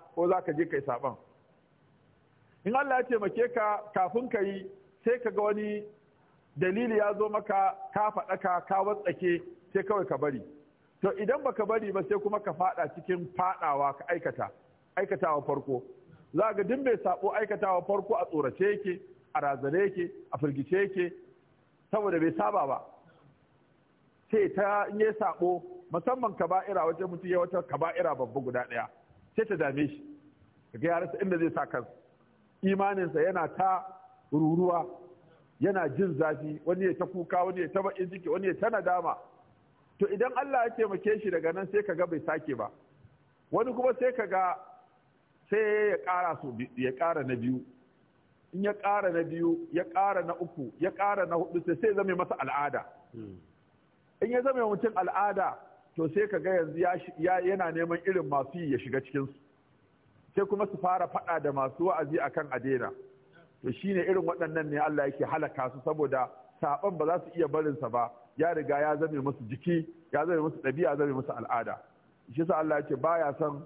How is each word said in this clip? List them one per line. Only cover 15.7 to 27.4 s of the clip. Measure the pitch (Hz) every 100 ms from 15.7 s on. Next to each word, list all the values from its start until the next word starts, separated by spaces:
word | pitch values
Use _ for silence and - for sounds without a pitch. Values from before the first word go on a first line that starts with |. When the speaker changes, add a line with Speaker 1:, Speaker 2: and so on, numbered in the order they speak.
| 123 - - - - -
Speaker 1:
Za | 151 220
ga | 202
duk | 190 262
mai | 262 202
saɓo | 196 180 190
aikatawa | 214 214 208 196 180
farko | 175 202 185
a | 220 175
tsorace | 156 135 -
yake, | 196 208 196 175 - - _
a | 151
razane | 143 135 139 165
yake, | 196 180 175 - -
a | 131
firgice | 147 135 135
yake, | 185 196 190 175 - - - _ _ _ _ _
saboda | 214 208 170
bai | 165 165
saba | 208 202 143
ba. | 123 - - - - - _ _ _ _ _ _ _ _ _ _
Sai | 214 190
ta | - 202 208 185
in | 202
ya | 220 214
saɓo, | 196 160 175 175 - - -
musamman | 170 170 262 233
kaba'ira, | 180 170 185 190 190 165
wajen | 165 185
mutum | 175 180
ya | 180